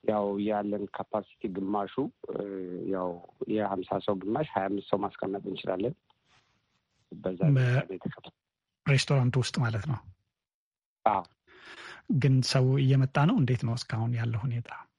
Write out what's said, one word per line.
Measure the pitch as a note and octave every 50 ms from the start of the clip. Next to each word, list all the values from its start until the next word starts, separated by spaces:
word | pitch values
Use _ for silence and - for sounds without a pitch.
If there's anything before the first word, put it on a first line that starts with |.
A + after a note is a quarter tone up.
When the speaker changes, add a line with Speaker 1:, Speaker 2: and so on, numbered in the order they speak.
| -
Speaker 1:
ያው | - G#2+ G#2+ G2+ G2+ G2+ G2
ያለን | G2+ G#2+ G#2+ G#2 G#2 G#2 G2+ G2+ G2+ F#2+
ካፓሲቲ | - - F#2+ _ - G#2+ F#2+ _ - _ - G#2+
ግማሹ፣ | F#2 G2 G2 F#2+ G#2 G#2 G2+ F#2+ - - C#3 A3+ - _ - - - - G2+ G2+ G2 F#2+ F#2 F2+ F2+ F2 F2 F2
ያው | F#2+ F#2+ F2+ F2+ F2 E2+ F2 - _ _ - -
የሀምሳ | G#2+ G#2+ G#2 G2 G2 F#2+ F#2 - - G2+
ሰው | - - G#2+ F#2+
ግማሽ | F2+ G2 A2 C#3+ D#3 D3+
ሃያ | - G2+ F#2+
አምስት | G2 G#2 G2+ - -
ሰው | - G2
ማስቀመጥ | G2+ G2 - - - F#2+ G2 G2 F2
እንችላለን። | G2 F#2 - - F#2+ F#2+ F2+ G2 B2 - _ _ _ _ _ _ _ _ _ _ _ _ _ _ _ _ _ _ _ _ _ _ _
በዛ | - - - - F#3+ E3+ F3
Speaker 2:
በ- | D#3 C#3+ C3 B2+ B2 B2 C3
Speaker 1:
ነው | - - -
የተከፈተው። | F2+ - - - - - - _ _ _ _ _ _ _ _ _ _ _
Speaker 2:
ሬስቶራንቱ | - C#3 C3 - - D3+ C3+ B2 B2 A#2+ C3+
ውስጥ | A#2+ - - -
ማለት | C3 A#2 A2+ G#2+ G2
ነው። | - - - - - - _ _ _ _ _ _ _ _ _ _ _ _ _ _ _ _ _ _
Speaker 1:
አዎ። | A2 G#2 G2 F2 - _ _ _ _ - - - - - - - - - - _ _
Speaker 2:
ግን | A3+ C#3 A#2 C#3+ C3 C3 B2
ሰው | - - C#3 B2+ B2+ C3 C#3
እየመጣ | C#3 C3 C3+ C3+ C3 C3 _ D3 C#3+
ነው? | D#3+ B3 A#3+
እንዴት | C#3 A#2+ B2+ A#2+ -
ነው | A#2+ A#2
እስካሁን | A#2+ - _ - A2 A2+ A#2 A#2+
ያለው | A#2 A#2 A#2 A2+ A2
ሁኔታ? | B2 C3+ A#2 A#2+ A#2 - - - - _ _